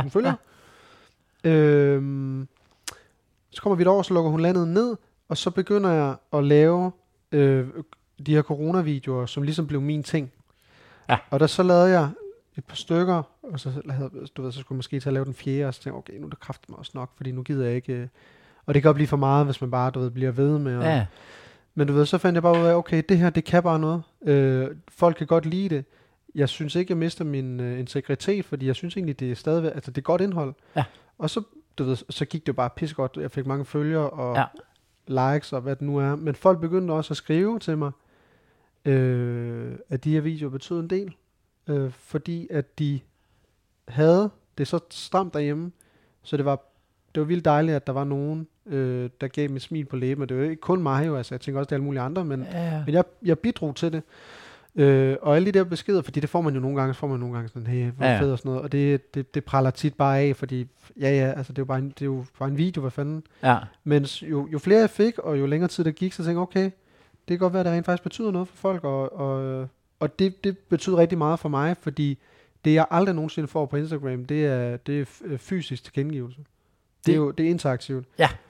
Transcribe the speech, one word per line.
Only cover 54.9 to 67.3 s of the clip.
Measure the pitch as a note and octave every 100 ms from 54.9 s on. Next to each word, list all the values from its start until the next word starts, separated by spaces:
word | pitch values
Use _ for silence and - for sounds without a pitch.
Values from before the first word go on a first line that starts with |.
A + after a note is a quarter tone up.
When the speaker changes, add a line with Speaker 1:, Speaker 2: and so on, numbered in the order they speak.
| C3+ C3+ C#3
Speaker 2:
og | D3+ D3
alle | F#3+
de | G3
der |
beskeder, | F3+ E3 - F#3+
fordi | C#3 C#3+
det | C#3+
får | F3
man | D#3+
jo | C3+
nogle | C3 C#3
gange, | C3+
så | C3
får | C#3+
man | B2+
nogle | B2
gange | A#2+ A2+
sådan, | B2 A2+
"Hey, | B2 A#2+
hvor | B2+ C3
Speaker 1:
Ja, |
ja. | A2+
Speaker 2:
fed," | C#3
og | B2
sådan | C3+
noget. | C3
Og | C#3+
det, | C#3+ C#3+ C#3 _
det, | C#3 C3
det | D3
praller | - C#3 C3
tit | - D3+
bare | - C#3 C#3
af, | C#3+ C3+
fordi, | C3 B2+ B2 _ - -
ja, | C3+
ja, | C#3 C3 C3+
altså, | C3
det | C3
er |
jo | C3
bare | C3
en, | C#3
det | -
er | C#3
jo | C3+ B2 -
bare | C#3
en | C#3+
video, | F3 F3
hvad | C3
fanden? | C3 C#3+ D#3 - -
Speaker 1:
Ja. | C3 A#2+ G#2+ _
Speaker 2:
Men | D3+ D3 C#3
s-, | -
jo, | D3+ D3 C#3+
jo | D3+
flere | - G#3+
jeg | G#3+
fik, | - A3 -
og | - D3
jo | C#3
længere | D3+ F3+
tid | -
der | D#3+
gik, | D3+ F#3
så | -
tænkte | E3
jeg, | E3+
"Okay, | F3+ F#3+
det | F#3+ F#3 _ _ _ _
kan | -